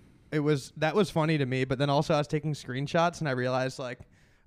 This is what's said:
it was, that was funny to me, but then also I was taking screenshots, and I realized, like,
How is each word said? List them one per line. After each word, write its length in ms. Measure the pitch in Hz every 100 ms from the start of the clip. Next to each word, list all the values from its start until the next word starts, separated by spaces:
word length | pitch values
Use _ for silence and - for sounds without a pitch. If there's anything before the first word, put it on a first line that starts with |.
| - _ _
it 80 | 151
was, 320 | 147 147 - -
that 180 | 156 170
was 140 | 196
funny 280 | 165 156 156
to 80 | 123
me, 180 | 131
but 140 | 127 120
then 100 | 143
also 220 | 139 156
I 40 | 151
was 80 | 143
taking 260 | 156 156
screenshots, 680 | 143 - 123 139 170 175 165
and 80 | 156
I 40 |
realized, 460 | 127 127 127 131 127
like, 220 | 127 123 - _ _ _